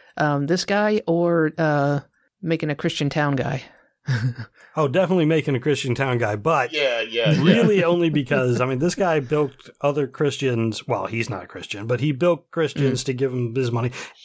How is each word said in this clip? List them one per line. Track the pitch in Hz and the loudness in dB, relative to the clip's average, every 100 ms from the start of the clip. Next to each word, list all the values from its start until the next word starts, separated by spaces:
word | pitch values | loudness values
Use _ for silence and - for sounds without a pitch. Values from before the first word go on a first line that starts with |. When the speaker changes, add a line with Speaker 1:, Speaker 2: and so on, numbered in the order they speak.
| - - | -12 -2
Speaker 1:
Um, | 151 143 143 | 0 0 0
this | 180 - | -2 0
guy | 202 208 214 - | 0 2 0 0
or, | 170 175 170 156 - | 0 2 2 0 0
uh, | 156 147 143 143 - _ _ _ | 0 2 2 0 -4 _ _ _
making | 165 165 151 | -4 -2 -2
a | 143 | -2
Christian | 170 - 143 | -4 -2 -2
town | 156 147 135 | 0 0 0
guy? | 123 117 - - _ _ - | -2 -6 -8 -20 _ _ -4
<laughs> | 120 123 120 113 _ - - | -2 -2 -4 -12 _ -8 -2
Speaker 2:
Oh, | 147 | 0
definitely | 160 175 185 156 | 2 2 2 2
making | 160 151 127 | 2 0 0
a | |
Christian | 151 135 135 | 0 0 0
town | 120 135 120 | -2 0 0
guy, | 110 107 | 0 -2
but | 117 156 123 | 0 0 0
Speaker 3:
Yeah, | 151 135 117 | 0 0 0
yeah, | 113 113 117 | -2 0 2
yeah. | - | 4
Speaker 2:
really | 160 220 220 196 | 6 6 6 4
only | 170 175 165 | 4 2 2
because, | 147 127 139 127 117 | 0 0 0 2 2
I | 127 | 0
mean, | 131 | 0
this | 170 175 | 0 0
guy | 185 156 | 0 0
bilked | 123 151 143 - - - | 0 0 -2 -6 -20 -4
other | 143 147 135 | -2 0 -2
Christians. | - 143 131 135 117 113 110 - | 0 -2 0 0 2 0 -2 -4
Well, | 107 95 | -4 -2
he's | 113 110 | -4 -4
not | 98 | -8
a | - | -10
Christian, | - 85 101 113 | -14 -12 -8 -4
but | 123 | -2
he | 143 | -2
bilked | 131 175 170 - | 0 0 0 -4
Christians | 170 151 156 135 123 | -4 -2 0 0 0
Speaker 1:
Mm. | - | -4
Speaker 2:
to | |
give | 127 135 | -2 -2
him | 123 120 | -2 -2
his | 123 123 | -2 -2
money. | 117 123 127 - - | -2 -4 -6 -14 -18